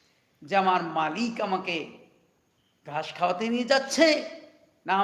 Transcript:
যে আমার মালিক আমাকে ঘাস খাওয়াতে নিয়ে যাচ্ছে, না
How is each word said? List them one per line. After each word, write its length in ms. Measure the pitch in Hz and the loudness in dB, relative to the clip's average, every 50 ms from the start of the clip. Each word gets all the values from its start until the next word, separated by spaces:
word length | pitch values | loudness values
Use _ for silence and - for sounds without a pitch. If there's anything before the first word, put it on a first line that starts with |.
| _ _ _ _ _ _ _ _ | _ _ _ _ _ _ _ _
যে 120 | 156 143 190 | -8 0 2
আমার 260 | 196 190 185 185 180 170 165 160 160 | 2 4 4 2 2 0 -2 -2 -2
মালিক 380 | 156 156 156 202 240 233 - - | -2 0 -2 -2 -4 -4 -4 -4
আমাকে 340 | 214 196 190 180 185 185 170 160 135 120 - - - - _ _ _ _ _ _ _ _ _ _ _ _ _ _ _ 147 | -4 -2 -2 -4 -2 -4 -6 -6 -6 -8 -14 -20 -20 -20 _ _ _ _ _ _ _ _ _ _ _ _ _ _ _ -8
ঘাস 200 | 143 156 156 - - - | -8 -8 -8 -8 -4 -2
খাওয়াতে 280 | 175 180 180 180 226 233 | 0 0 0 0 -2 -2
নিয়ে 220 | 233 247 247 240 | -2 -2 2 2
যাচ্ছে, 360 | 269 262 269 - - 262 320 320 302 294 - - - - - - - _ _ _ _ _ _ | 2 2 2 0 2 4 4 6 4 2 -2 -6 -12 -16 -18 -20 -20 _ _ _ _ _ _
না 80 | 170 185 196 | 0 0 2